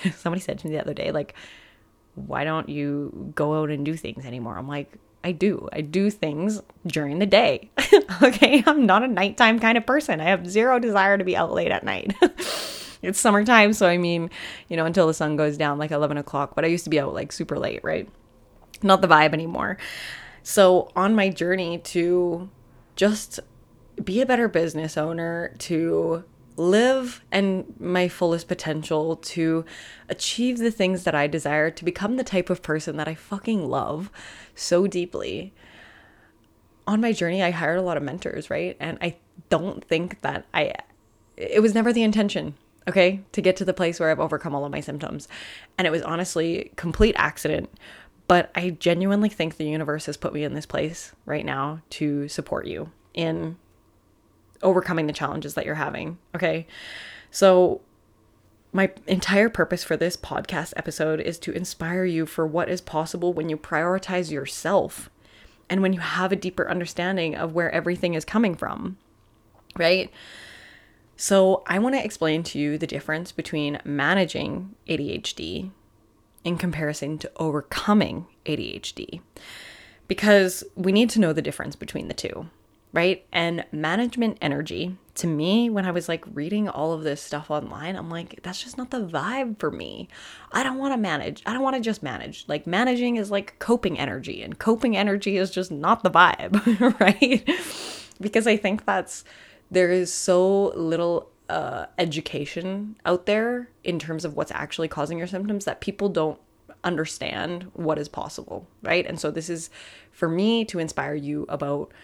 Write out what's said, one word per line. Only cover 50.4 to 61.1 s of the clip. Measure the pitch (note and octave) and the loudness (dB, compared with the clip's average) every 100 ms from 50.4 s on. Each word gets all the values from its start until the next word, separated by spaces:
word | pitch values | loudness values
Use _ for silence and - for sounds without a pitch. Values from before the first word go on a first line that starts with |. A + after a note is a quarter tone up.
in | D3 | -4
this | D3 - | -6 -6
place | - D#3 E3+ - - - | -4 -4 -6 -16 -14 -6
right | D3+ - | -6 -4
now | C3+ C#3+ D#3 - | -4 -4 -6 -12
to | - D3+ C#3+ C#3+ | -4 -2 -2 -4
support | - D3+ - - | -6 -6 -6 -6
you | D#3+ D#3 - _ | -10 -10 -14 _
in | - E3 D#3+ D#3+ F3 _ _ _ _ _ _ _ _ _ - | -4 -4 -2 -6 -10 _ _ _ _ _ _ _ _ _ -2
overcoming | F#3 F#3 F3+ E3 D3+ | 2 2 2 -2 -2
the | |
challenges | D3 C#3+ D3+ D3 - | -2 -4 -4 -6 -6
that | - | -4
you're | D3+ | -4
having, | D3 - - F3 _ E3+ | -4 -6 -10 -12 _ -4
okay? | F3 D#3+ E3 - - - - - - | -2 -2 -6 -16 -18 -16 -18 -20 -10
So | - G3 F#3 F3 - _ _ _ _ _ _ _ _ _ | 4 8 8 6 2 _ _ _ _ _ _ _ _ _
my | F#3 F#3+ - - | 0 0 0 -2
entire | F#3 - G3 A3+ | -2 2 4 4
purpose | A3 E3 F3 | 2 0 -2
for | - D#3+ | -2 0
this | E3+ - | 0 -4
podcast | - - G3+ E3+ D#3+ - | -6 -8 -6 -6 -6 -8
episode | - - D#3 | -6 -2 -2